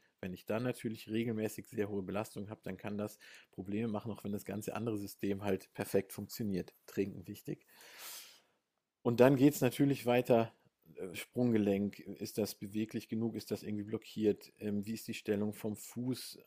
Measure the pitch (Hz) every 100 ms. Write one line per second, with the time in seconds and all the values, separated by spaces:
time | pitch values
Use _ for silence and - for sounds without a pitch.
0 | _ - 95 90 - 107 127 - 117 110
1 | - 110 120 107 107 - - 117 101 101
2 | 92 98 110 - 101 110 - 92 107 104
3 | 104 - - - - - 95 101 117 104
4 | 113 98 101 101 - 104 - 104 117 104
5 | 98 - 98 98 104 95 - - 101 98
6 | - - 101 - 107 90 85 - - -
7 | 98 - 90 104 - - _ - - -
8 | - - - - _ _ _ _ _ _
9 | 123 117 127 139 143 143 127 - 139 135
10 | 117 120 123 120 113 - _ _ - 73
11 | 87 90 - 123 123 110 101 98 101 -
12 | - 98 104 - 104 - 101 107 110 117
13 | - 113 113 107 - 104 - 104 104 110
14 | - - 104 98 - - 107 104 101 113
15 | - 107 - 101 104 101 110 104 - 120
16 | 123 123 - -